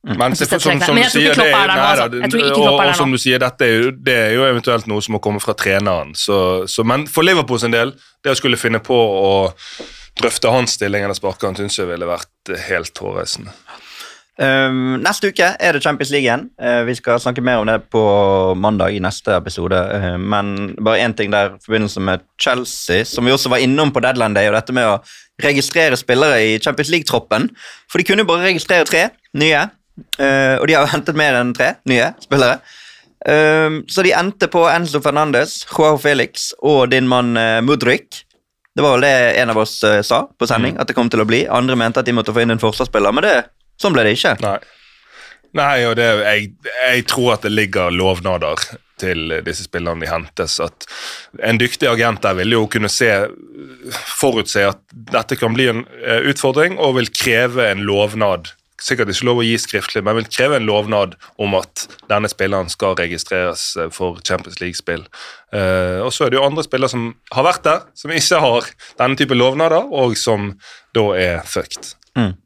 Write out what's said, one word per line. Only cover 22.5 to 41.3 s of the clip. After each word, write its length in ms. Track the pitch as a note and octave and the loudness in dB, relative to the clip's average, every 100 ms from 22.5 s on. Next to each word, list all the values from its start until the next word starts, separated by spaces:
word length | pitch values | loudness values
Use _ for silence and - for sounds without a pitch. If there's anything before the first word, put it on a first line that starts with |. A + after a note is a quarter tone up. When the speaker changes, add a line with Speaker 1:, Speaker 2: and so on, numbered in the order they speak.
| B2 B2 - - F2+ | -2 -4 -10 -2 -2
Speaker 1:
som 200 | A#2 - | 0 -2
vi 80 | A#2+ | 0
også 160 | C3+ C3 | 2 0
var 140 | B2 | 0
innom 280 | B2+ C#3+ D3 | 2 2 0
på 120 | C#3 | 2
deadline 320 | B2 B2+ A2 | 0 0 0
day, 140 | G2+ G#2 | 2 2
og 60 | |
dette 200 | G#2+ A2+ | 0 -2
med 100 | B2+ | 0
å 160 | A2+ G2+ - - _ - | 0 0 -4 -20 _ -2
registrere 540 | C#3+ C#3 C#3 E3+ D#3+ B2 | 0 0 0 2 2 0
spillere 460 | - B2 D#3 B2 | 0 2 4 4
i 140 | A2 A2 | 2 0
Champions 320 | D3+ C3+ D3 | -2 -2 -2
League-troppen. 580 | E3+ C#3+ A#2+ - G#2+ A3+ - - - _ | -2 0 -2 0 -2 -2 -6 -20 -20 _
For 100 | F3 | -2
de 60 | |
kunne 200 | F3+ G3 G3 | 0 0 2
jo 40 | |
bare 180 | E3+ F#3 | 2 0
registrere 340 | F3 - F3+ | -2 2 2
tre 240 | D3+ D#3+ F#3+ _ _ | 4 2 0 _ _
nye, 300 | C3+ D#3 D3 G3 _ _ - - - | 0 2 2 0 _ _ -20 -14 -2
eh, 380 | C#3 C3+ C3+ C3 | 2 4 2 2
og 80 | D3+ | 2
de 80 | |
har 120 | D#3 C#3+ | 4 2
jo 60 | D#3+ | 0
hentet 180 | C#3+ | -2
mer 200 | D#3 D3+ B2 | 0 2 2
enn 160 | B2 | 0
tre 220 | A2+ C3+ - C3+ | 0 -2 -2 0
nye 260 | B2 C3+ - | 2 2 -4
spillere. 400 | - C#3+ B2 C#3+ - - - - _ _ - | -2 2 2 0 -6 -20 -20 -20 _ _ 2
Ehm, 580 | D3+ D#3 D#3 D#3 D#3 - | 4 4 4 2 -2 -4
så 140 | - | 0
de 100 | F3+ | 2
endte 360 | - F#3 - F3+ | 2 -2 -2 0
på 160 | F3+ E3 | 2 2
Enzo 320 | E3 E3+ C#3+ | 2 0 -2
Fernandes, 600 | D3+ D3 D3+ B2+ D3 - - | 0 0 2 0 0 -6 -6
Joao 260 | - D#3 D3+ | 2 2 4
Felix 540 | D3 C#3 A#2 - - - | 2 0 -2 -6 -10 -2
og 300 | C#3 C#3+ B2 | 2 4 4
din 160 | C3 B2+ | 2 2
mann, 280 | B2+ A#2+ A#2 | 2 2 0
eh, 240 | A2+ A2 | 2 2
Mudryk. 640 | B2 C#3+ A#2+ C3 _ - _ _ _ _ _ - | 2 2 2 0 _ -20 _ _ _ _ _ 0
Det 60 | |
var 140 | D3 B2+ | 2 4
vel 40 | C#3+ | 4
det 320 | C3 A#2+ - | 4 4 2
en 120 | A#2+ | 2
av 60 | A2 | 0
oss, 240 | G#2+ - | -2 0
eh, 180 | G#2+ G#2 | 2 2
sa 220 | G#2 A#2+ - | 2 -2 -2
på 200 | _ A#2+ | _ -2
sending, 260 | A#2 B2 | 0 -2
Speaker 2:
Mm. 60 | D#3+ | -4
Speaker 1:
at 60 | - | -4
det 80 | - | -2
kom 120 | A#2 | 0
til 120 | A2+ | 0
å 60 | |
bli. 200 | G#2+ | 2